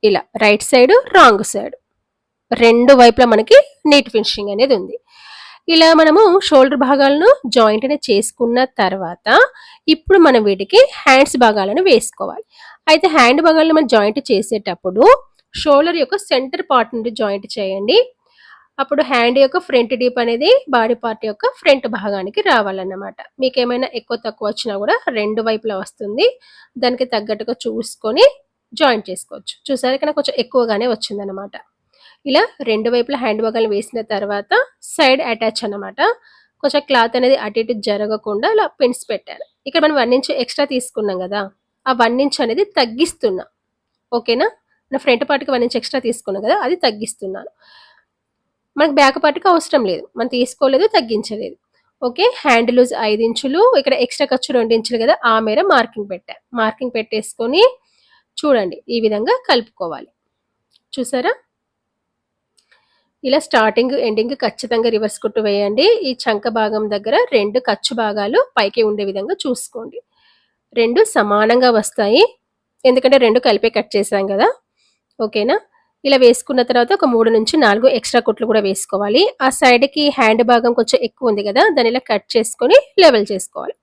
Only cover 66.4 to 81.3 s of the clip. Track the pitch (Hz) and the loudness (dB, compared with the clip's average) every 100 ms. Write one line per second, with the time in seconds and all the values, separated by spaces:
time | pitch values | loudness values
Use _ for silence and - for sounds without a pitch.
66.4 | 233 226 214 214 214 202 214 294 494 254 | -4 -4 -2 -2 -4 -6 -2 -2 0 0
67.4 | 202 220 254 202 - 233 220 208 202 320 | 0 -4 -4 -4 -6 -6 -6 -4 -2 -2
68.4 | 523 - 208 240 214 208 196 190 208 392 | -2 -2 -4 0 -2 -2 -6 -8 -8 -8
69.4 | 294 240 - 240 226 466 _ _ _ _ | -6 -6 -8 -14 -16 -18 _ _ _ _
70.4 | _ _ _ - 233 254 440 294 208 208 | _ _ _ -4 -2 2 0 0 0 0
71.4 | 214 240 254 226 208 - 208 247 466 - | 2 2 2 0 -2 -4 0 4 2 0
72.4 | _ _ _ _ 262 254 254 269 240 226 | _ _ _ _ 0 2 4 4 4 2
73.4 | 240 202 226 226 202 208 196 202 196 196 | 0 0 0 -4 -4 -4 -2 -4 -4 0
74.4 | 370 539 _ _ _ _ _ _ 220 220 | 0 -2 _ _ _ _ _ _ -6 -4
75.4 | 214 392 _ _ _ _ 277 269 254 247 | -2 -2 _ _ _ _ 0 4 6 4
76.4 | - 254 247 240 240 392 302 233 226 226 | -2 -2 0 0 0 0 0 2 2 2
77.4 | 220 320 240 202 254 233 - 247 233 214 | 0 2 2 4 2 0 -2 -2 -2 -4
78.4 | 226 220 196 190 - 196 202 233 403 - | -2 0 0 -4 -6 -6 -2 0 0 0
79.4 | 262 - 269 240 277 302 294 277 226 226 | -4 2 2 4 0 0 -2 0 0 2
80.4 | 233 202 233 240 233 - 233 _ 247 | 4 2 2 -2 0 -2 -2 _ -4